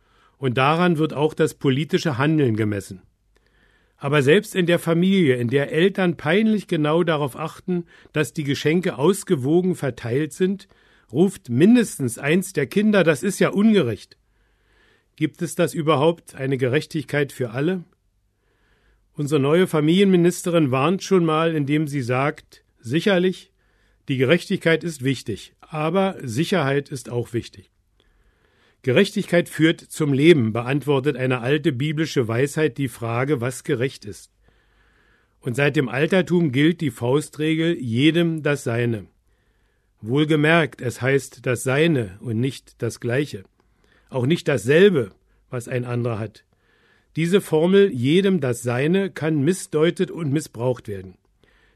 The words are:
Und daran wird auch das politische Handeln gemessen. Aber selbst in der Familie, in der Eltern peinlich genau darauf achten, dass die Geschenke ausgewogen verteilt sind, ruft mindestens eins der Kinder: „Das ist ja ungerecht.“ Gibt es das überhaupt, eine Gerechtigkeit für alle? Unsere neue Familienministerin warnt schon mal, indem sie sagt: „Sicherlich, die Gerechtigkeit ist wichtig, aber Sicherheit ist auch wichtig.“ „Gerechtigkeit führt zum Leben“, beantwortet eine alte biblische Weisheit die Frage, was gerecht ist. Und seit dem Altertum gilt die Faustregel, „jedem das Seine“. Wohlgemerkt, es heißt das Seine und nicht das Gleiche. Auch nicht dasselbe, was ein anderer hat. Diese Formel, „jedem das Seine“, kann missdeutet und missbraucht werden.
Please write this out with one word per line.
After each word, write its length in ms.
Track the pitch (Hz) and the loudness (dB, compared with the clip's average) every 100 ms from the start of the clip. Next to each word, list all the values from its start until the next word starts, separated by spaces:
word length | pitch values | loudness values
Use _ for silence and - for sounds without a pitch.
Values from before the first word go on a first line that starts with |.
| _ _ _ _ | _ _ _ _
Und 220 | 135 120 | -2 2
daran 400 | 139 165 180 151 | 2 4 2 2
wird 160 | 156 | -2
auch 180 | 127 151 | 0 -2
das 220 | - 151 | 0 -2
politische 640 | - 143 131 156 180 170 120 | 0 0 0 0 -2 -2 0
Handeln 360 | 147 156 127 | 0 2 2
gemessen. 460 | 107 107 101 - 92 _ _ _ _ _ _ _ _ _ _ | 0 -2 -4 -8 -18 _ _ _ _ _ _ _ _ _ _
Aber 240 | 139 147 | -2 2
selbst 340 | 135 190 214 | 4 4 2
in 120 | 190 170 | -2 2
der 120 | 170 | 2
Familie, 580 | 170 165 185 196 151 123 | 2 2 2 4 4 2
in 120 | 120 | 0
der 240 | 139 143 | 0 0
Eltern 460 | 156 190 196 180 - | 0 0 2 -2 0
peinlich 480 | 147 190 220 214 - | 0 2 2 0 -2
genau 360 | 165 151 165 | -2 0 2
darauf 360 | 170 151 147 - | 0 0 -2 -6
achten, 480 | 156 - - 180 170 - - | -12 -10 -6 -6 -6 -18 -8
dass 220 | 156 147 | -4 -4
die 100 | - | -4
Geschenke 540 | 139 139 147 175 175 123 | -4 -2 2 2 0 0
ausgewogen 760 | 151 196 - 156 127 170 185 | 0 0 -2 -2 2 2 2
verteilt 600 | 160 139 - 110 131 156 | -2 -4 -6 -4 -2 -4
sind, 340 | - 185 196 - _ _ _ _ | -2 -2 -2 -10 _ _ _ _
ruft 380 | 127 190 - - | 0 0 0 -4
mindestens 680 | 120 196 247 196 - 127 - | 4 6 6 4 -4 -6 -4
eins 340 | 143 185 - | -2 -2 -2
der 140 | 151 139 | -4 -2
Kinder: 380 | 196 214 202 | 0 2 4
„Das 180 | 165 151 | 4 2
ist 160 | 202 - | -2 0
ja 100 | 156 | 0
ungerecht.“ 680 | 185 220 208 123 101 - _ _ _ _ _ _ _ _ _ _ - | 4 4 4 2 -4 -12 _ _ _ _ _ _ _ _ _ _ -6
Gibt 240 | 156 - | -6 -4
es 140 | 165 | -6
das 180 | - 170 | -2 -2
überhaupt, 640 | 165 151 143 160 170 - | 0 0 2 2 0 -10
eine 240 | - 135 135 | -8 -4 -2
Gerechtigkeit 720 | 160 156 151 160 - 143 139 | 0 0 -2 -8 -4 -4 -4
für 200 | - 123 | -4 -6
alle? 320 | 123 156 185 165 _ _ _ _ _ _ _ _ _ _ _ _ | -2 -2 -4 -8 _ _ _ _ _ _ _ _ _ _ _ _
Unsere 260 | - 143 151 | -8 -2 0
neue 260 | 139 170 185 | 2 2 2
Familienministerin 1040 | 156 151 180 196 180 170 180 180 170 147 | 2 2 4 4 4 2 0 -2 0 2
warnt 320 | 131 147 190 | 2 0 -2
schon 220 | - 190 | 0 2
mal, 320 | 160 156 165 156 | 2 2 0 0
indem 320 | 143 151 156 | 0 0 -2
sie 140 | 143 | -4
sagt: 600 | 120 127 139 156 _ - _ _ | -2 -2 -2 -4 _ -20 _ _
„Sicherlich, 720 | 113 160 214 185 185 180 - _ _ _ _ _ - | -4 -2 2 2 0 -2 -14 _ _ _ _ _ -6
die 100 | 127 | 0
Gerechtigkeit 680 | 127 175 - 190 165 156 | 2 2 0 -2 0 0
ist 180 | 170 143 | -2 -4
wichtig, 520 | 127 123 - 95 - _ | -4 -4 -6 -10 -12 _
aber 540 | - 156 160 190 190 - | -14 -6 -2 0 -2 -4
Sicherheit 640 | 131 110 - 185 135 139 143 | -8 -6 -2 0 0 -2 -4
ist 200 | 135 - | -12 -8
auch 220 | 120 113 | -8 -6
wichtig.“ 400 | 117 - - - _ _ _ _ _ _ _ _ _ _ _ | -8 -8 -18 -20 _ _ _ _ _ _ _ _ _ _ _
„Gerechtigkeit 680 | 131 131 202 208 - 170 - | 0 2 2 -2 0 0 0
führt 320 | - 160 - | 0 2 0
zum 320 | - - 151 | -8 -4 -2
Leben“, 400 | 135 160 151 110 | 4 6 6 4
beantwortet 640 | 110 120 143 135 139 139 123 | -2 -2 -4 0 0 0 -2
eine 240 | 127 127 | -2 -2
alte 320 | 120 151 156 | 0 0 0
biblische 560 | 120 151 151 165 143 110 | -2 -4 -2 -2 -2 -2
Weisheit 500 | 113 139 160 156 147 | 0 -2 0 -2 -2
die 80 | 135 | -6
Frage, 540 | - 117 117 135 143 | -4 -4 -2 -2 -2
was 240 | 123 123 | -4 -6
gerecht 400 | - 120 139 - | -6 -2 -4 -6
ist. 260 | - - - _ _ _ _ _ _ _ _ _ _ _ | -16 -18 -20 _ _ _ _ _ _ _ _ _ _ _
Und 160 | 135 120 | -8 -2
seit 180 | 143 | 0
dem 140 | 151 127 | 0 -2
Altertum 640 | 123 156 190 170 175 165 | -2 0 0 2 0 2
gilt 280 | 127 156 180 | 2 2 0
die 120 | 147 | -6
Faustregel, 840 | - 120 143 151 - 156 160 165 170 | -4 -2 -2 -2 -6 -4 -2 -2 -2
„jedem 680 | 120 113 151 160 170 160 | -2 2 4 4 0 0
das 180 | 147 147 | -2 -2
Seine“. 440 | 127 117 120 107 87 _ _ _ _ _ _ _ _ _ | -2 -2 -2 -4 -8 _ _ _ _ _ _ _ _ _
Wohlgemerkt, 800 | 107 139 151 156 151 170 143 - | -4 0 2 2 4 2 2 -4
es 220 | 123 - | -8 -4
heißt 420 | 127 139 - - | 0 0 -2 -8
das 200 | 131 117 | -4 -4
Seine 540 | 131 139 170 139 101 90 | -2 0 2 0 -2 -10
und 180 | 127 113 | -6 -2
nicht 420 | 135 - - _ | -4 -6 -18 _
das 180 | 117 - | -8 -6
Gleiche. 420 | 120 127 147 101 - _ _ _ _ _ _ | -4 -4 -4 -10 -16 _ _ _ _ _ _
Auch 160 | 135 127 | -4 0
nicht 200 | 170 - | 0 0
dasselbe, 640 | 131 107 156 202 156 98 - _ _ _ | -2 4 6 6 4 -2 -10 _ _ _
was 160 | 123 120 | -12 -6
ein 180 | 127 | -6
anderer 360 | 123 120 120 107 | -4 -4 -4 -4
hat. 240 | 110 - _ _ _ _ _ _ _ 156 | -8 -12 _ _ _ _ _ _ _ -4
Diese 240 | 165 196 | 0 0
Formel, 500 | - 156 175 196 196 | 0 0 4 4 4
„jedem 480 | 131 127 175 196 185 | 0 0 2 2 0
das 240 | 131 117 | -2 -4
Seine“, 480 | 120 120 151 190 196 | -4 -2 0 0 -2
kann 320 | - 156 156 | -6 -2 0
missdeutet 720 | 139 185 - 151 165 170 180 | 0 -2 -4 0 0 0 -6
und 180 | 156 156 | -4 -4
missbraucht 560 | 151 - 107 127 120 - | -4 -4 -6 -4 -4 -8
werden. 300 | 98 92 - _ _ _ _ _ | -12 -14 -20 _ _ _ _ _